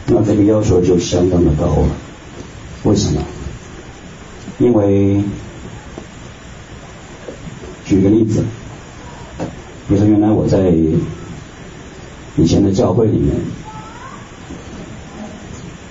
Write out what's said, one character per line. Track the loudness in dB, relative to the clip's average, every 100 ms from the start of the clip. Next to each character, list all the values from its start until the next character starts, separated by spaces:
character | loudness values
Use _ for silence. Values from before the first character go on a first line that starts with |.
| 2
那 | 2
这 | 4 4
个 | 6
要 | 4
求 | 4 4
就 | 6 4
相 | 4 2 4
当 | 4
的 | 4 4
高 | 2
了。 | 2 2 0 -10 -16 -18 -16 -16 -16 -16 -2
为 | 2 2
什 | 2
么？ | 0 -2 -8 -10 -12 -14 -18 -16 -18 -18 -18 -18 -16 -10 2
因 | 4
为 | 4 4 4 4 4 0 -4 -10 -14 -14 -16 -16 -16 -16 -16 -18 -18 -18 -18 -18 -18 -18 -18 -18 -18 -16 -14 -14 -14 -14 -10
举 | 0 4
个 | 6
例 | 6
子， | 4 2 0 -4 -12 -16 -18 -16 -16 -16 -14 -10 -10 -10 -16 -10 0
比 | 4
如 |
说 | 6
原 | 6
来 | 6
我 | 4 4
在 | 4 4 4 4 2 0 -4 -12 -14 -16 -18 -18 -18 -18 -18 -18 -18 -6 2
以 | 4
前 | 4
的 | 4
教 | 4 2
会 | 4 4
里 | 4
面， | 2 0 -2 -6 -12 -14 -14 -14 -16 -16 -16 -16 -16 -14 -14 -14 -14 -14 -14 -14 -14 -14 -14 -14 -14 -14 -16